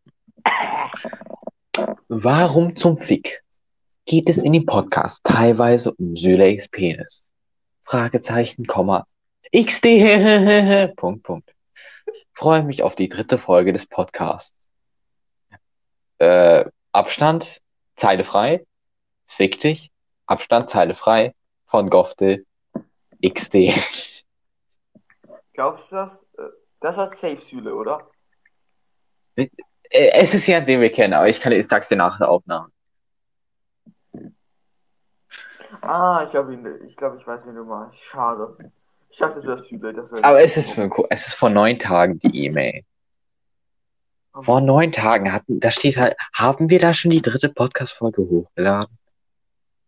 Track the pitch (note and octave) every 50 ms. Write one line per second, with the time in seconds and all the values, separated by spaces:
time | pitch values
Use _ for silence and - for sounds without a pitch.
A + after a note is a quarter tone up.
0 | _ _ _ _ _ _ _ _ - - - - - - - - - - - -
1 | - - - - - - - - - - _ _ _ _ - - - - - _
2 | _ - A#2 A2 G#2+ B2 C#3 D#3 F3+ E3+ C#3 E3 E3+ F3 E3+ - - F3 D#3+ -
3 | - - G#2 - - - - - _ _ _ _ _ _ _ _ _ _ _ _
4 | - - D#3 E3 E3 - E3 - - D3 D#3+ E3 D#3+ - - G#2 - - - -
5 | - - - - - - - A#2+ A#2 A#2 A#2 A2+ A#2+ A#2+ A#2+ A#2+ - - - -
6 | F#2 F2 E2+ E2 E2+ F#2 F#2 F#2 G2 F#2+ G#2 G2 - - - - F2+ E2+ D#2 -
7 | - - _ _ _ _ _ _ _ _ _ _ _ _ _ _ _ - - B2
8 | A#2 A#2+ - A#2+ - - A#2+ A#2+ A#2 - - - A#2 - - F#2+ F#2 G2 F#2+ F#2
9 | - _ _ _ _ _ _ _ _ - - A#3 A3 - - - - A#3 A#3 G#3+
10 | G#3 A3 G#3 G#3 F#3+ A3 G#3+ G#3 F#3+ G#3 G#3 G#3 G3+ G3 G3+ G3 F#3+ F#3 F#3+ -
11 | - F3+ G2+ A2+ - - E3+ E3 - _ _ _ _ _ _ - - - - -
12 | - - - - _ _ _ - - D#3 D#3+ D#3+ D3+ C#3+ C3+ - - - - -
13 | F#2+ F#2 - - G#2+ - - - - - F2+ F2+ F2+ F#2+ F#2 F2+ - _ - -
14 | F2 - - - F2+ E2 - - - - _ _ _ _ _ _ _ _ _ _
15 | _ _ _ _ _ _ _ _ _ _ _ - _ _ _ _ _ _ _ _
16 | _ _ _ - E2 E2+ F2+ F2+ F2 E2+ - - - - _ _ _ _ - G2+
17 | - - - - D3 D#3 D#3+ E3 - - - _ _ _ _ _ _ _ _ -
18 | - G#2 F#2+ F#2 F#2 - - G2 G#2+ C3+ E3 F#3 - _ _ _ _ _ _ _
19 | _ _ _ _ _ _ - - G2 F#2+ - - - D3+ D#3 D#3 - _ _ _
20 | _ _ _ _ - - - - - - A#2 A#2 A#2+ - - G2 F2 E2+ F2 -
21 | - A2 A2+ A2+ A2 B2 - _ _ _ _ _ _ _ - A2 G2+ F#2+ - F#2
22 | F2+ - - - G2 F#2+ G2 G2 - _ _ _ _ _ - - - _ _ _
23 | _ _ _ - - F#2 - - - - - - F2+ - - - - - - -
24 | - - - - _ _ _ _ _ _ _ _ _ _ _ _ _ _ _ _
25 | _ _ _ _ _ _ - - _ _ - - C3 D3 D#3 - - - F#3+ F#3+
26 | G3 F#3+ - _ _ _ _ - - - - _ _ _ _ _ - E3 F3 G3
27 | G3 F#3+ - - - - C#3+ - - _ C3 B2 G#2+ A2 G2 A2 A2 A2+ D3 D3+
28 | - _ _ _ _ _ _ _ _ _ _ _ _ _ _ _ _ _ _ _
29 | _ _ _ _ _ _ - - C3+ - _ - - _ _ _ _ - - C3
30 | D3 - - - F#3 - G3+ G3 - - F3+ E3 C#3+ C3 C3 B2+ A#2 A2 - -
31 | A2 G2 F2+ D2 E2+ G#2+ A2+ - - B2+ A#2 F2+ - - A2+ G#2 - - A2 F#2+
32 | F2 F2+ - - - - G2+ F2 _ F2+ F2 E2 E2 - _ _ _ _ _ _
33 | _ _ _ _ _ _ _ _ _ _ _ _ _ _ _ _ _ _ _ _
34 | _ _ - - - - _ _ _ _ _ _ _ _ _ _ _ _ _ _
35 | _ _ _ _ _ _ - - - - - - - - - - - - D#3 F3
36 | F3+ F3+ F3 E3 D3+ - - C#3+ C#3 C3 B2+ A#2+ A#2+ G#2+ - - - - _ -
37 | C#3 C3+ B2+ B2+ - B2 A#2+ A#2+ - B2 A#2 A2+ A2+ A2+ G#2+ G#2 A2 A#2 _ _
38 | _ - - C#3 A#2+ A#2 A#2 G#2+ G#2+ A2+ - _ - - _ _ _ _ _ _
39 | _ _ _ - E3 D#3 D3+ D3 C#3 C3 B2 B2 - - A#2+ G#2 A#2 A2 A2+ A#2
40 | A#2+ - A#2+ A2+ A#2+ C#3+ C#3+ C#3 D#3+ D#3+ - D#3 C#3+ - - A2+ G2+ F#2+ - -
41 | - - - - - - - - - A#2 G#2 G2+ G#2 A2+ - - - G2 F#2 F2
42 | F2+ F#2 F2+ - - - - - C#2+ C#2+ D#2 D2 C2+ - - - - _ _ _
43 | _ _ _ _ _ _ _ _ _ _ _ _ _ _ _ _ _ _ _ _
44 | _ _ _ _ _ _ - C#3 C3+ - B2 C3 C#3 C3+ C3+ D3+ E3 E3 - -
45 | G#2+ A2 A#2 G#2+ G2 G2 F#2 G#2 - - A#2 - - A2+ - - - C#3+ C3 B2+
46 | B2 A#2+ - - - - - - A2 B2+ C#3 - D#3+ D#3+ F3+ F3+ F3 E3+ E3 -
47 | - E3+ E3 D#3+ - A#2 A2+ C3+ - C#3 - - A#2+ C3 - - C3 - - -
48 | A#2 A2+ - - F#2 F2 F2 E2+ F2 _ - F2+ F2+ G2 G2+ G2+ G#2+ G#2+ _ _
49 | _ _ _ _ _ _ _ _ _ _ _ _ _ _ _ _ _